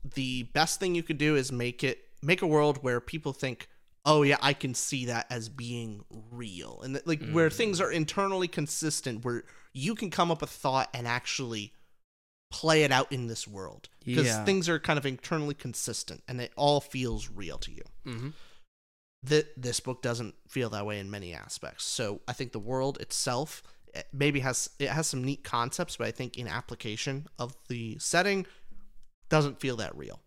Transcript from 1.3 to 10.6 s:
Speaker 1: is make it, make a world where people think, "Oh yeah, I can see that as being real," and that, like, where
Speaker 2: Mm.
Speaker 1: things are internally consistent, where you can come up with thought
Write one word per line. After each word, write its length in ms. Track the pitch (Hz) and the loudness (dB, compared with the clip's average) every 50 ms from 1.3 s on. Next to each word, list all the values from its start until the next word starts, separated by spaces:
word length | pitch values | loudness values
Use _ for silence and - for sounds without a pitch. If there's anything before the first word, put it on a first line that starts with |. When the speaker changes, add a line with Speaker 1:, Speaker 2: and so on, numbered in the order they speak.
| 151 | 6
Speaker 1:
is 160 | 139 127 135 | 4 4 2
make 320 | 135 120 120 123 120 - - | 0 0 -2 -2 0 0 0
it, 160 | 131 - - - - - - - | 0 0 -2 -8 -20 -14 -4 2
make 180 | 143 185 180 | 2 4 4
a 60 | 196 | 4
world 320 | 165 151 151 147 147 143 135 135 | 6 6 8 6 6 4 2 0
where 160 | 127 123 120 | 0 0 0
people 320 | - - - 160 - 147 | -2 -4 -8 -4 -4 -4
think, 360 | 131 - - 131 120 - - - - - - _ - _ _ | -4 -2 -4 -4 -4 -6 -12 -18 -18 -20 -20 _ -20 _ _
"Oh 180 | 143 156 151 147 | 6 8 8 10
yeah, 140 | 139 143 - | 8 6 6
I 120 | - 139 143 | 6 2 2
can 200 | - - 135 123 | 4 0 -2 -2
see 320 | - - - 147 131 123 | -2 -2 -2 -2 -2 -2
that 220 | 120 117 117 120 - | -2 -2 -2 -2 -2
as 200 | 127 120 113 110 | -4 -6 -6 -6
being 540 | 143 135 120 120 120 120 117 110 104 104 - - - 110 101 113 | -8 -8 -8 -6 -6 -6 -6 -8 -10 -12 -14 -16 -16 -16 -16 -14
real," 500 | 120 120 120 107 92 87 71 55 60 - | -12 -12 -10 -10 -10 -10 -12 -12 -12 -12
and 140 | - 131 135 | -8 -6 -6
that, 100 | 139 - | -4 0
like, 160 | 165 165 151 - 151 | -2 -2 -2 -2 0
where 180 | 156 170 165 156 | 4 6 6 6
Speaker 2:
Mm. 40 | 156 | 6
Speaker 1:
things 260 | - 233 214 190 165 | 4 2 2 4 2
are 120 | 190 - | 0 2
internally 560 | 143 170 156 156 - 202 196 196 196 185 185 | 2 0 0 0 2 0 0 2 2 0 0
consistent, 760 | 175 - - 151 - - - 160 156 143 - - 131 117 107 120 | 0 0 -2 -2 -2 -2 -2 0 0 -2 0 -2 -4 -6 -2 -2
where 200 | 123 120 120 - - - - - - | -4 -4 -4 -6 -10 -20 -20 -20 -14
you 220 | _ 135 131 208 226 | _ -4 -2 -2 -2
can 160 | - 226 180 | -2 -4 -4
come 220 | - - 175 170 | 0 2 2 2
up 100 | 165 156 | 2 0
with 80 | - - | -2 -8
thought 400 | - - | -8 -4